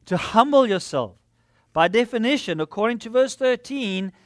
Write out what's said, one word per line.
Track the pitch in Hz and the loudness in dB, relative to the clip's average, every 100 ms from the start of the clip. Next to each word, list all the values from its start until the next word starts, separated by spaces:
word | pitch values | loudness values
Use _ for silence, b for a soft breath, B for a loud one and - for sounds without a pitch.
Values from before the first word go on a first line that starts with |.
| - | -4
To | 175 | -4
humble | - 220 269 277 247 | 2 2 4 4 4
yourself, | 190 - 143 107 - _ _ _ _ _ | 0 -2 -4 -4 -10 _ _ _ _ _
by | 156 170 | 0 2
definition, | 214 240 247 226 285 - 160 | 2 0 -2 0 -2 -2 -6
according | 156 - 220 240 | -6 -2 -2 -2
to | 226 | -2
verse | 247 262 | 0 0
thirteen, | - 254 247 - 277 226 190 190 b | 0 0 0 -4 -6 -4 -4 -6 b